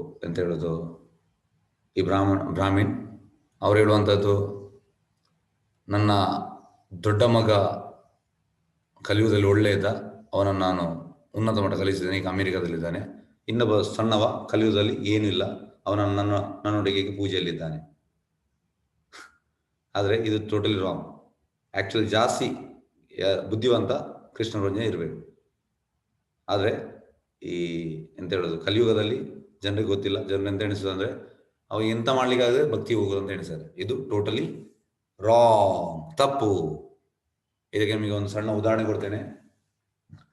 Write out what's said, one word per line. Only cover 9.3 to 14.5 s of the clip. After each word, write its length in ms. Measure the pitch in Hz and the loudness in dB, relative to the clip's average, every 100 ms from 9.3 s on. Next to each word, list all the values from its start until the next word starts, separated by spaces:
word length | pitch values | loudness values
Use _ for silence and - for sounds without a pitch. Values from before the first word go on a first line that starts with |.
| 104 98 | 4 6
ಒಳ್ಳೆ 260 | 101 107 | 6 4
ಇದ್ದ, 120 | 95 98 - - - - | 2 0 -2 -8 -16 -6
ಅವನನ್ನು 280 | 95 101 95 | 0 0 2
ನಾನು 320 | 92 92 85 80 - - _ | 0 0 -2 -6 -12 -20 _
ಉನ್ನತ 240 | 101 110 104 | -2 0 2
ಮಟ್ಟ 180 | 95 85 | 0 0
ಕಲಿಸಿದ್ದೇನೆ, 420 | 98 92 90 95 | 0 0 -2 -2
ಈಗ 100 | 92 | -2
ಅಮೆರಿಕಾದಲ್ಲಿದ್ದಾನೆ. 680 | 92 92 92 85 82 85 90 - - - _ - | -2 0 -2 -2 -4 -4 -6 -8 -14 -20 _ -4
ಇನ್ನೊಬ್ಬ 340 | 113 113 104 | 0 2 2
ಸಣ್ಣವ 640 | 104 - 113 107 117 - - | 2 0 2 2 2 -2 -2